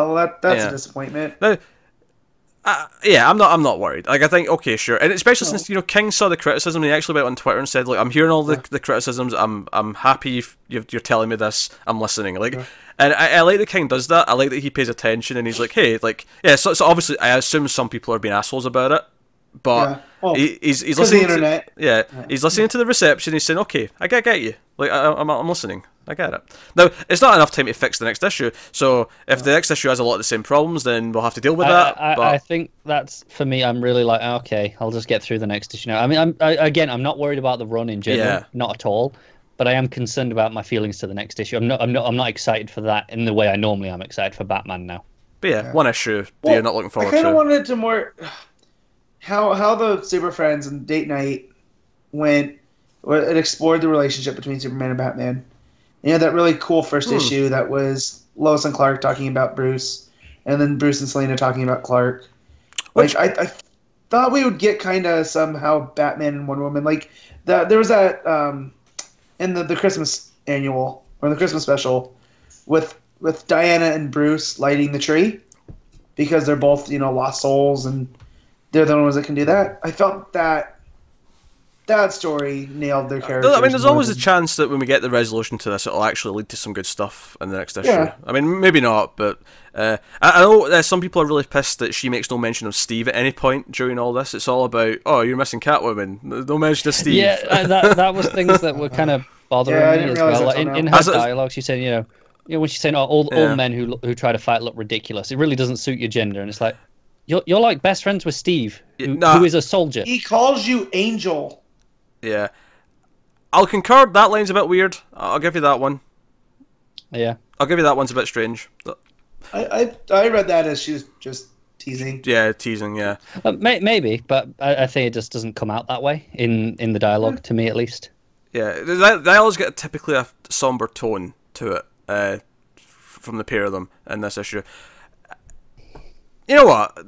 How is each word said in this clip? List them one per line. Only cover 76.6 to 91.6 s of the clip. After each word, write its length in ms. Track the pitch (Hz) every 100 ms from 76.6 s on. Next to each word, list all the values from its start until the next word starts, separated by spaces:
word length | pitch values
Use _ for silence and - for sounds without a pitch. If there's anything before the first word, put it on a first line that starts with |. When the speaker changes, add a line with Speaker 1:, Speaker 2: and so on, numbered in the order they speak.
| 143 143 -
Speaker 1:
you 100 | 143
know, 120 | 135
lost 300 | 131 131 135
souls, 440 | 139 139 143 139 131
and 220 | 135 131 - - _ _ _ _
they're 140 | 156 151
the 80 |
only 100 | 151
ones 120 | 147 139
that 100 | 143
can 100 | 143
do 80 |
that. 380 | 147 196 190 -
I 80 | 165
felt 400 | - 196 196 -
that 460 | 175 165 156 151 - - - _ _ _ _ _ _ _ _ -
that 260 | 220 196
story 560 | - 170 147 143 139 139
nailed 360 | 139 147 139 135
their 80 | 139
Speaker 2:
Uh, 80 | 127
Speaker 1:
characters 260 | 131 247 277
Speaker 2:
I 60 |
mean, 100 | 262
there's 100 | 262
Speaker 1:
more 120 | 262
Speaker 2:
always 160 | 294 240
a 40 |
Speaker 1:
than 80 | 170
Speaker 2:
chance 340 | 190 180 165 -
that 120 | 143
when 80 | 139
we 80 | 127
get 160 | 135
the 80 | 127
resolution 480 | 123 113 110 110 113
to 140 | -
this, 160 | 98 -
it'll 160 | -
actually 340 | 107 - 113 101
lead 120 | 107
to 60 | -
some 140 | -
good 140 | 98 95
stuff 500 | - 101 - - -
in 80 | 92
the 80 | 95
next 180 | - -
issue. 100 | 101
Speaker 1:
Yeah. 240 | 196 160 - -
Speaker 2:
I 40 |
mean, 280 | 131 151 185
maybe 200 | 190 156
not, 380 | 123 110 101 -
but, 220 | 104 - _ - -
uh, 240 | - 110 107 _ -
I, 80 | -
I 100 | 165
know, 260 | 190 214 143
uh, 160 | 170
some 180 | 156 185
people 180 | 175 175
are 60 | 151
really 180 | 151 135
pissed 340 | 143